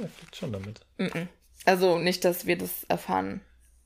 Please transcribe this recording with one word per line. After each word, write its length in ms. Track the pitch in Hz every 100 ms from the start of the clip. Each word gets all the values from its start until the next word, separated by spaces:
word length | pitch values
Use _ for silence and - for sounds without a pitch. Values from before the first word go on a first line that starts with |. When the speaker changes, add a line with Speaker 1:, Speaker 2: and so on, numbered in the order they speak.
Speaker 1:
Er 60 | 196
fliegt 280 | - - -
schon 160 | 156
damit. 280 | 101 101 - _ -
Speaker 2:
Mm-mm. 300 | 185 170 180 _ _ - -
Also 320 | 190 185 170
nicht, 260 | 180 180
dass 220 | 180 175 180
wir 100 | 175
das 280 | 175 -
erfahren. 580 | - 175 - 185 190 196 - _ _ _